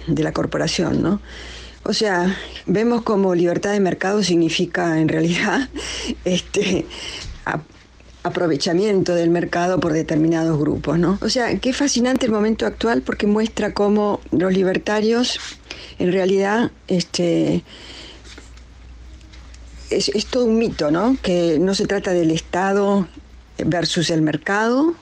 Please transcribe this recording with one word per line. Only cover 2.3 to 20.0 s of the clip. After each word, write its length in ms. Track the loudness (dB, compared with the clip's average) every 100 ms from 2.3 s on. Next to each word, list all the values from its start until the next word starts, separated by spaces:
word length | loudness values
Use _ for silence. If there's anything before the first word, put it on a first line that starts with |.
| -2 -6 -10
vemos 380 | -2 0 2 0
como 320 | 0 2 2
libertad 380 | 4 2 2 0
de 80 | 2
mercado 420 | 2 0 0 0
significa, 760 | 2 2 2 2 -2 0 0 2
en 100 | 2
realidad, 600 | 2 2 2 0 0 -2 -6 -8 -8
<laughs> 280 | -8 -6
este, 640 | -2 -2 -2 -2 0 0 -2 -10 -14 -12 -12 -10
ap-, 160 | -6 -6 -8 -20 -20 -20 -20 -10
aprovechamiento 920 | -6 -2 0 0 2 2 2 2 2
del 140 | 2 2
mercado 520 | 2 0 0 0 2
por 120 | 2
determinados 680 | 0 0 2 2 2 2 2
grupos, 400 | 0 -2 0 2
¿no? 200 | 2 0
O 80 | 0
sea, 300 | 0 0 0
qué 160 | -2
fascinante 500 | 0 0 2 2 2
el 80 | 0
momento 320 | 2 2 0 -2
actual 360 | -2 0 0
porque 240 | -2 -2 0
muestra 480 | 2 0 -2 -2
cómo 460 | 0 2 4 2 -2 -2
los 180 | 0 2
libertarios, 880 | 4 2 0 0 0 2 2 0 -4 -10 -16 -18 -18 -14 -4
en 120 | 0
realidad... 600 | 2 2 2 2 2 0 -4 -2
Este, 720 | -2 -2 -2 0 2 2 0 -4 -14 -18 -18 -18 -20 -20 -20 -20 -20 -20 -20 -20 -20 -20 -20 -20 -20 -20 -20 -20 -18 -6
es, 180 | -2